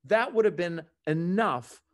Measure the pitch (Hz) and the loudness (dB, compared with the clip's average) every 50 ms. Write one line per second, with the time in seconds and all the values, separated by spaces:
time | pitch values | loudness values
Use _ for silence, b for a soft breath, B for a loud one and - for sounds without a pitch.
0 | _ 131 202 220 240 269 262 226 214 208 156 143 175 175 170 165 160 _ _ _ | _ 2 2 2 2 0 0 2 2 2 2 0 -4 -4 -4 -8 -10 _ _ _
1 | _ 156 156 160 170 175 190 208 226 196 131 123 117 - - - _ _ | _ -2 -2 0 0 0 0 0 0 0 -2 -4 -8 -12 -20 -20 _ _